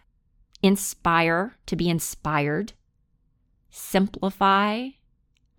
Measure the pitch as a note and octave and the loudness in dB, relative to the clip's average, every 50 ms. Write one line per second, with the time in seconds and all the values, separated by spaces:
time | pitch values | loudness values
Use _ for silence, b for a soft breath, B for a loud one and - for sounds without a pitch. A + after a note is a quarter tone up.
0 | _ _ _ _ _ _ _ _ _ _ _ _ - F#3+ G3 G3+ - - - - | _ _ _ _ _ _ _ _ _ _ _ _ 2 2 2 2 -2 -6 -10 -4
1 | - F3 E3+ E3+ E3 E3 E3 E3+ G3 B3 - _ _ - G3 D#3 E3 F3 E3+ D#3+ | 0 2 2 4 4 4 2 0 0 -4 -8 _ _ -6 -4 -2 0 0 0 0
2 | - - - - - D3+ D3+ D3 C#3+ D3 D3 E3+ G#3 A3+ - _ _ _ _ _ | -2 -6 -10 -8 -6 -2 0 0 0 0 -2 -4 -4 -8 -12 _ _ _ _ _
3 | _ _ _ _ _ _ _ _ _ _ _ _ _ _ - - - - - F#3+ | _ _ _ _ _ _ _ _ _ _ _ _ _ _ -20 -18 -8 -2 0 0
4 | G3 G3+ - - - G3 F#3+ - G3+ G3 G3 G3 G#3 G#3 G#3+ A3+ B3+ C4+ C4+ _ | 0 0 -2 -6 -6 -6 -2 0 2 4 4 4 2 0 -2 -4 -8 -10 -12 _
5 | _ _ _ _ _ _ _ _ _ _ _ | _ _ _ _ _ _ _ _ _ _ _